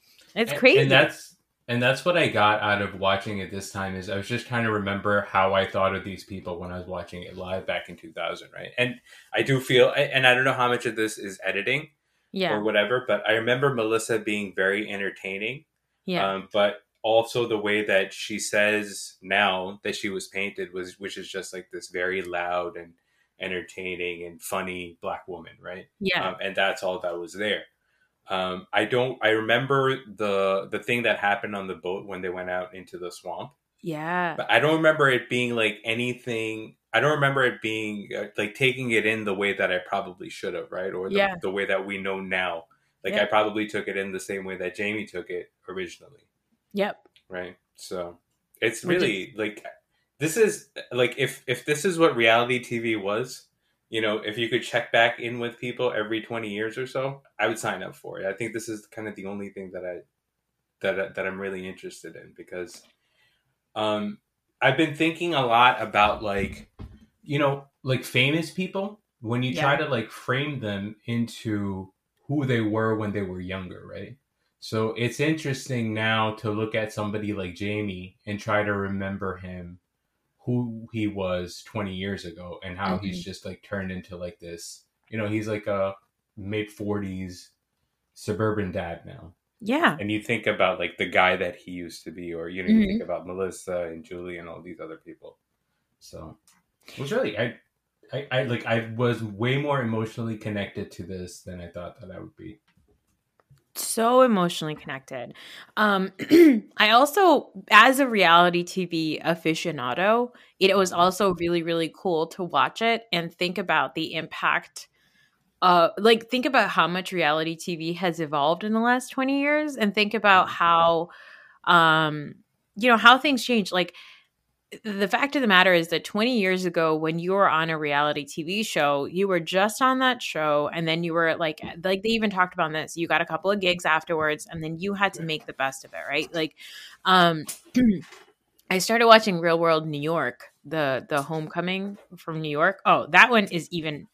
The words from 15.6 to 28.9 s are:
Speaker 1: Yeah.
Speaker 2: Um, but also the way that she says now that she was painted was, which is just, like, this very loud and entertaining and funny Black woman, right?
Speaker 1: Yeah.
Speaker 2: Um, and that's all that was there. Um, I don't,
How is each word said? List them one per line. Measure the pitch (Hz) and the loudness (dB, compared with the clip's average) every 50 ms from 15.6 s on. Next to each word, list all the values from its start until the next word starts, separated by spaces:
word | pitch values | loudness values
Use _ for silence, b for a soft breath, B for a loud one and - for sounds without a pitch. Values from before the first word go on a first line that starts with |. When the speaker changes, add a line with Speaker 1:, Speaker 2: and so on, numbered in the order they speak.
| - _ _ _ _ _ _ _ _ | -14 _ _ _ _ _ _ _ _
Speaker 1:
Yeah. | 190 180 170 - - | -4 -2 0 0 0
Speaker 2:
Um, | - 190 185 - - | -2 -4 -6 -2 2
but | 101 101 104 - - - _ _ _ - | 2 2 2 0 -4 -12 _ _ _ 0
also | 110 110 113 113 - - 123 117 | 4 4 4 4 2 0 -2 0
the | 110 113 | 0 -2
way | 104 101 104 104 107 104 | -2 0 0 0 0 2
that | 107 98 95 98 98 | 2 2 2 2 0
she | - - - - 107 101 | -6 -10 -10 -8 -6 -6
says | - - - 104 104 104 107 104 104 101 95 - - - - _ | -6 -2 0 2 2 2 2 0 -2 -6 -10 -12 -14 -16 -18 _
now | 92 92 98 101 104 98 92 92 92 95 104 104 - | -6 -2 2 2 2 2 2 0 -4 -6 -10 -8 -8
that | 104 98 | -8 -6
she | - - 101 | -6 -6 -6
was | 95 92 - | -6 -8 -10
painted | - - 95 98 101 98 98 92 87 90 | -8 -8 -6 -6 -6 -6 -8 -10 -8 -8
was, | 92 90 90 - - | -10 -10 -10 -12 -12
which | 98 95 - | -12 -12 -12
is | 98 90 - | -12 -14 -12
just, | - 95 90 - - | -10 -10 -10 -10 -12
like, | 92 - _ | -14 -14 _
this | - 85 - - | -14 -14 -14 -10
very | 90 90 90 90 95 95 | -6 -4 -4 -2 -2 -4
loud | 87 87 87 87 87 87 90 90 87 87 85 | -6 -6 -6 -6 -4 -2 -2 -2 -4 -4 -8
and | 87 85 85 _ _ _ _ _ _ _ _ _ _ | -12 -16 -18 _ _ _ _ _ _ _ _ _ _
entertaining | 95 95 92 87 85 - - 95 92 92 90 85 87 87 85 85 87 | -8 -6 -6 -6 -8 -10 -12 -10 -8 -8 -8 -6 -6 -8 -8 -8 -12
and | 85 85 82 | -14 -14 -14
funny | - - 101 95 92 92 90 90 87 85 85 _ | -10 -6 -6 -4 -4 -6 -8 -8 -10 -12 -14 _
Black | - 92 85 - - | -10 -8 -8 -10 -12
woman, | - 90 80 80 - - _ | -14 -14 -14 -16 -20 -20 _
right? | - 90 90 95 - _ _ _ | -16 -14 -14 -14 -16 _ _ _
Speaker 1:
Yeah. | 202 190 180 165 95 92 | -4 -2 0 0 -2 -2
Speaker 2:
Um, | 92 - | -4 -4
and | 95 95 92 | -6 -4 0
that's | 98 95 98 92 - 98 | 0 0 0 0 -2 -4
all | 92 92 90 | -4 -4 -4
that | 90 87 85 | -4 -6 -6
was | 87 87 82 90 | -6 -8 -10 -6
there. | 95 107 104 95 - - - _ _ _ _ _ _ _ _ _ _ _ - | -4 -2 -2 -2 -4 -6 -12 _ _ _ _ _ _ _ _ _ _ _ -4
Um, | 98 92 92 92 90 92 - - - | -2 -2 -2 -2 -4 -6 -8 -2 0
I | 104 107 | 0 2
don't, | 107 | 2